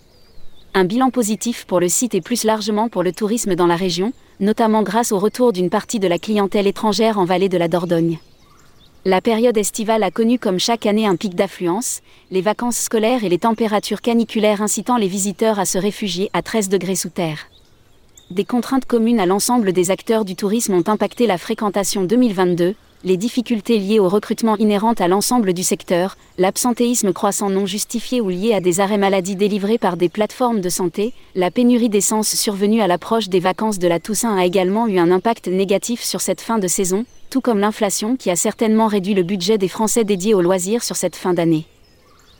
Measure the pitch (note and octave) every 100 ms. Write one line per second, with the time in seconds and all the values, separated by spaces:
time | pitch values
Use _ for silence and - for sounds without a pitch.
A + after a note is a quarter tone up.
0 | _ _ - - - - - F#3+ F#3 A3+
1 | C4 B3+ G#3 A3 A#3 A#3+ - F3+ F3 -
2 | A#3+ G3 - A#3+ G#3+ A3 G#3 G#3 A#3 F#3+
3 | F3+ F3+ G#3+ A#3 G#3 F3 F3 E3+ F#3 E3+
4 | G3+ - - - G3 G#3+ A3+ G#3+ G3 G#3
5 | A#3+ G3+ G#3 - B3 F#3 F3+ G#3 - A#3
6 | F#3 F3 - G#3+ G3 G#3+ G3 G3 A3 G3
7 | A3+ G#3 E3+ F#3 G3 F3+ E3+ F3 E3 E3+
8 | E3 E3 - - _ _ - - - _
9 | F#3+ F#3 A#3 A3 B3 G#3+ G3+ - G#3 A3+
10 | G3 - A3+ B3 G#3+ F#3 - A#3 A3 G#3
11 | A3 E3+ G#3 F3 G3+ - F3 F#3+ B3+ -
12 | _ - - F#3 F3+ G#3+ A#3+ G#3+ - A#3
13 | A3 B3+ G3+ E3+ A#3 A3 A3+ G#3 - G#3
14 | - A#3 A3+ A3+ G#3 G3+ G#3 - G3 B3
15 | G3 G3 G3 F#3 A3+ G#3 F3+ F#3+ G3+ -
16 | G#3 F3 G3 F3 E3 A3 G3 F#3+ F3+ F#3
17 | F3 - E3 D3+ - - _ _ _ _
18 | _ _ - F3+ G3+ B3 - C4+ - A#3
19 | A3+ A#3 F3+ - - B3 G3 F3+ F3 F#3+
20 | - A3 G3+ F#3 G3+ A3+ A#3 F#3 E3+ G#3+
21 | G3+ - A#3 F3 - A3 G#3 G3+ F#3+ G#3
22 | F3+ A#3 B3+ F#3 F3+ E3+ F3 G#3+ _ _
23 | F3+ F#3 A#3 - A3 A3+ - A#3 F#3+ A3
24 | F#3 G#3 - A3 A3+ G#3 G#3+ G#3 A3 A#3+
25 | G3+ G4 G4 B3 G3 F3+ F3+ D#3+ - F3+
26 | F#3 - - - F#3 - B3 A#3 A#3+ B3
27 | G3+ F3 G3+ G3 G3+ F#3+ G3 G3+ - A#3
28 | - B3+ G3+ F3+ G#3+ G3+ F3+ E3+ G3 G#3+
29 | G3 G3 F3+ F#3+ G#3 G3+ G3 A#3 G3+ F3
30 | F3 - G#3+ - B3 A3+ F3+ - F3+ F#3
31 | G#3+ - - - F3+ G3+ A#3+ A#3+ A#3 G#3
32 | G3 G#3+ G#3+ - - G3 G#3 A3+ G3 F3+
33 | - A3+ G3 F#3 F#3 F#3 A3 G3+ F3 E3+
34 | - G#3 A#3 G3 F3+ F#3 F#3 G#3 A#3 F#3
35 | E3+ F#3 A3+ A#3 - F#3 F#3+ G3 - A#3
36 | - F#3 - F#3 - A3+ F#3 - F#3 F#3+
37 | A#3+ - - C4 B3 G#3+ G#3 G#3+ G3+ -
38 | G#3+ C4 - F3 G#3+ - A3 A3 A3 G#3
39 | F#3 G3+ E3+ G3+ F3 A3 F#3+ - A3 A#3+
40 | G#3 G3 F#3+ G#3 F3 F#3+ F3+ A#3 - F#3
41 | F3+ - G3 F3 E3+ D#3+ D#3+ _ _ _
42 | _ _ -